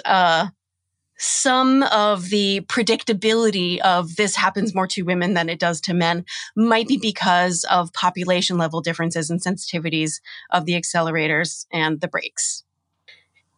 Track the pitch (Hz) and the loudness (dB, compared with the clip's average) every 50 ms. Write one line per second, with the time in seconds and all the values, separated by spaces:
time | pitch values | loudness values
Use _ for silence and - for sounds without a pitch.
0 | - - 202 185 180 175 165 160 180 185 - _ _ _ _ _ _ _ _ _ | 0 2 4 4 4 4 4 2 0 -2 -6 _ _ _ _ _ _ _ _ _
1 | _ _ _ - - - - - - 269 254 254 262 262 262 269 269 - - 214 | _ _ _ -8 -6 -4 -2 0 2 2 2 4 4 4 4 4 4 2 2 2
2 | 208 208 208 190 175 185 208 208 202 196 196 196 196 - - 247 226 185 226 - | 2 2 2 0 -2 -2 0 0 0 0 0 -2 -4 -4 -2 0 0 2 0 0
3 | - - 226 185 208 220 220 226 233 220 190 196 180 175 180 - - 190 180 175 | 0 -2 -2 0 2 2 2 4 2 2 2 0 -2 -2 -2 0 2 2 2 2
4 | 180 160 170 - 208 196 - - - 190 196 208 185 220 180 190 185 185 - - | 0 -2 -2 -2 -2 0 0 0 0 0 0 0 -2 -2 -2 -2 -2 -2 -4 -4
5 | 180 170 180 180 175 180 208 175 170 165 170 165 180 175 170 156 - - 175 180 | -4 -2 -2 0 0 0 0 0 0 -2 -2 -2 -2 -2 -2 -2 -4 -2 0 0
6 | 170 165 170 175 175 - - - - - - 214 220 233 226 226 233 - 269 214 | 2 2 0 -2 -4 -8 -12 -12 -12 -6 -2 0 2 4 2 2 2 0 0 0
7 | 226 220 202 - - 196 175 175 180 180 175 170 - - 185 180 175 165 - - | 0 -2 -4 0 2 2 4 4 4 2 0 -2 0 2 2 2 2 0 -2 -2
8 | - 180 180 180 180 175 185 180 175 - 185 175 165 160 156 165 143 165 165 - | -2 0 0 0 0 0 0 2 0 0 0 0 0 0 -2 -4 -4 -4 -2 -2
9 | 165 165 165 170 160 156 170 170 - 175 196 - - - - 170 160 170 151 160 | -2 -2 -2 -2 -2 -2 -2 -2 -2 -2 -4 -4 -6 -6 -6 -6 -4 -2 -2 -2
10 | 156 156 151 - - - - - - - - 180 160 165 175 175 170 - - 175 | -2 -2 -4 -8 -12 -16 -20 -20 -4 -2 0 0 2 0 -2 -2 -2 -2 0 0
11 | 165 165 160 165 156 156 156 151 175 160 - - - - - 165 156 156 160 151 | 0 0 0 0 0 0 0 0 0 -2 -4 -10 -10 -6 -2 -2 0 0 0 -2
12 | 160 156 - 165 165 - - - - - - - - _ _ _ _ _ _ _ | -4 -4 -6 -6 -8 -8 -6 -6 -6 -4 -6 -8 -12 _ _ _ _ _ _ _
13 | _ - - _ _ _ _ _ _ _ _ | _ -20 -20 _ _ _ _ _ _ _ _